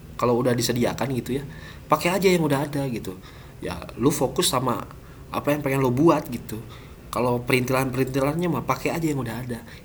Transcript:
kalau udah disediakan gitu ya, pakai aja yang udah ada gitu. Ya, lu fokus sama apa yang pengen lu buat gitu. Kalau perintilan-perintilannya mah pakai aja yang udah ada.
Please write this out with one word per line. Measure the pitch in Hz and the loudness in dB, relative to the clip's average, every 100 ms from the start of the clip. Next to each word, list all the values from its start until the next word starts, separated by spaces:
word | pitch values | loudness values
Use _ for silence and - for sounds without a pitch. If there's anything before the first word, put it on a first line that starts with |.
| - - | -14 -2
kalau | 123 120 | 2 4
udah | 120 | 4
disediakan | 120 117 120 110 85 123 127 | 2 2 2 2 0 -2 -2
gitu | 120 131 | -2 -4
ya, | - - - - - | -4 -12 -14 -16 0
pakai | 151 175 | 2 4
aja | 196 190 | 4 6
yang | 180 | 6
udah | 151 139 147 | 4 2 0
ada | 143 139 | -2 -2
gitu. | 110 98 92 - - - - | -4 -6 -10 -14 -18 -18 -10
Ya, | 85 87 - - | -8 -8 -10 0
lu | 127 | 2
fokus | - 127 135 170 | 2 0 2 2
sama | 196 131 101 - - - - - | 2 0 -2 -6 -14 -18 -18 -8
apa | - 131 | -4 0
yang | 147 | 0
pengen | 143 135 | 0 2
lu | 131 | 2
buat | 120 165 151 139 | 6 6 6 0
gitu. | 117 - 107 - - - - - | -8 -8 -10 -10 -16 -18 -18 -6
Kalau | 107 123 123 123 | -2 0 0 4
perintilan-perintilannya | 131 123 131 131 127 131 135 139 160 175 | 2 4 0 0 0 0 2 0 0 0
mah | 131 - | 0 0
pakai | 127 147 | -2 -2
aja | 165 160 | 0 0
yang | 139 | 0
udah | 117 113 | -2 -6
ada. | 123 113 - - | -6 -8 -10 -16